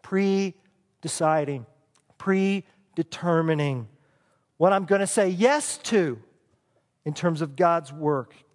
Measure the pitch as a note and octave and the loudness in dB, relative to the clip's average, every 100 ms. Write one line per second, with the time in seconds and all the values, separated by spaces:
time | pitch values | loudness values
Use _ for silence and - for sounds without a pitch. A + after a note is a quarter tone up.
0 | - F#3+ G3 G3 G3 - _ _ _ _ | -4 0 2 2 -2 -6 _ _ _ _
1 | D#3+ - D#3 D#3 D3 C#3 A2+ _ _ _ | -10 -2 2 2 0 -6 -10 _ _ _
2 | _ _ - F#3+ G3 G3 - _ _ - | _ _ -2 0 2 -2 -6 _ _ -6
3 | D#3+ - F3 E3 E3 D#3 C#3+ B2+ A2 _ | -6 -4 0 0 2 0 0 -4 -8 _
4 | _ _ _ _ _ _ E3+ G3 F#3 G3 | _ _ _ _ _ _ 2 2 2 0
5 | G3 - G3 F3+ A#3 D4 - - - A3+ | 2 0 0 2 2 2 -2 -10 0 0
6 | E3 A2+ - _ _ _ _ _ _ _ | 0 -4 -12 _ _ _ _ _ _ _
7 | D#3 D3+ F3 D#3+ D#3 C3+ F3 E3+ C#3 D3 | -8 -2 -2 -2 -4 0 2 2 -2 -4
8 | D3+ C#3+ A#2 - _ | -2 -2 -4 -16 _